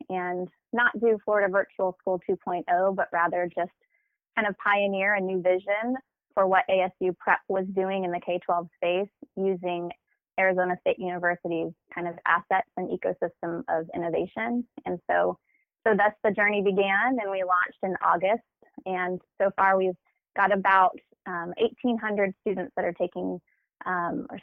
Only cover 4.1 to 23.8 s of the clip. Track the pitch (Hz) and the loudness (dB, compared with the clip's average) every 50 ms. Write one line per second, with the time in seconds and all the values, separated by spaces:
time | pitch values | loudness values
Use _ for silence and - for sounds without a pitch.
4.1 | _ _ _ _ _ 233 214 208 196 - - 208 202 202 202 196 196 190 190 202 | _ _ _ _ _ -2 -2 -2 -2 -2 0 2 2 2 2 0 0 0 0 2
5.1 | 208 202 185 185 190 185 175 185 185 185 196 196 202 208 226 240 254 262 - _ | 2 0 0 0 -2 0 2 2 2 2 2 -2 -2 -2 -2 -2 -4 -4 -6 _
6.1 | _ _ _ _ _ - 190 185 190 185 - - 190 190 180 185 - _ 190 185 | _ _ _ _ _ 2 4 4 4 4 4 4 2 2 2 0 -2 _ -2 -2
7.1 | 180 - - 214 180 - - - 196 190 190 190 190 190 190 190 196 190 185 175 | -2 0 0 2 2 2 0 -2 -2 -2 -2 -2 -2 -2 -2 0 -2 -2 -2 -2
8.1 | 175 175 - - 175 180 - - 180 175 170 175 - _ - 175 175 185 202 202 | -4 -4 -4 -4 -4 -4 -2 -2 -2 -2 -2 -6 -8 _ -2 0 0 0 -2 -4
9.1 | _ _ - - _ - 190 190 190 175 180 175 175 175 175 175 - - _ _ | _ _ -20 -12 _ -2 -2 -2 -2 -2 -4 -6 -4 -4 -6 -8 -10 -14 _ _
10.1 | _ _ _ _ _ - 190 190 185 185 180 180 180 - - 185 - - 185 180 | _ _ _ _ _ 0 2 2 2 2 0 0 -2 -2 -2 -2 -2 -2 -4 -6
11.1 | 175 180 175 175 170 - - 175 170 165 165 165 165 - _ _ - 175 175 175 | -4 -2 -2 -2 -2 -2 -4 -4 -4 -4 -4 -6 -8 -12 _ _ -10 -8 -8 -8
12.1 | 170 - - - 165 170 - _ 196 190 - - _ - 180 175 185 185 - 185 | -8 -4 0 0 0 0 0 _ -2 -2 -2 -4 _ -8 -6 -6 -6 -4 -4 -4
13.1 | 180 - - - - _ - 170 170 170 - - 170 160 165 160 - 175 170 170 | -4 -4 -6 -6 -6 _ -8 -8 -6 -8 -6 -4 -4 -4 -4 -6 -8 -6 -4 -2
14.1 | 165 165 175 185 - 226 226 233 240 240 240 - _ - - 190 180 175 - - | -2 -2 -4 -4 -6 -6 -6 -4 -4 -4 -6 -8 _ -12 -8 -8 -8 -6 -4 -2
15.1 | 175 175 175 180 185 - _ _ _ _ _ _ _ _ _ 226 214 190 208 208 | 0 0 0 0 -2 -4 _ _ _ _ _ _ _ _ _ 2 4 4 4 2
16.1 | 214 _ - 220 196 214 208 202 208 202 190 202 190 190 196 196 196 202 220 254 | 0 _ -2 0 2 2 2 2 2 2 0 2 2 2 2 2 2 2 2 0
17.1 | 269 240 208 196 196 190 185 180 180 180 185 - - _ - 190 180 - - 180 | 0 -2 -2 -4 -2 -2 0 2 2 2 2 -2 -4 _ -6 -4 -4 0 2 2
18.1 | 175 170 180 190 220 226 - _ _ _ _ _ _ - - 190 190 180 180 180 | 2 2 2 2 0 0 -2 _ _ _ _ _ _ -14 -8 -6 -4 -4 -2 -4
19.1 | 185 180 - _ _ - 190 196 - - 196 196 190 190 190 185 180 - _ _ | -4 -6 -8 _ _ -2 0 0 2 4 4 4 4 4 2 0 -2 -4 _ _
20.1 | _ _ _ _ _ - 196 190 202 202 190 202 190 190 185 180 - - - _ | _ _ _ _ _ 0 2 2 2 2 4 6 6 6 6 4 2 -2 -10 _
21.1 | _ _ _ 196 185 170 170 175 180 - 214 233 - - - 247 233 220 226 214 | _ _ _ -8 -6 -6 -6 -6 -2 0 0 0 0 -2 0 0 0 0 -2 -2
22.1 | 208 208 202 196 190 - _ 214 190 190 180 - - - 185 180 175 - 180 180 | 0 0 0 0 -2 -4 _ -4 -4 -4 -4 -4 -4 -4 -2 -2 -2 -2 -4 -4
23.1 | - 180 180 185 185 180 - _ _ _ _ _ _ _ | -4 -6 -6 -4 -6 -6 -10 _ _ _ _ _ _ _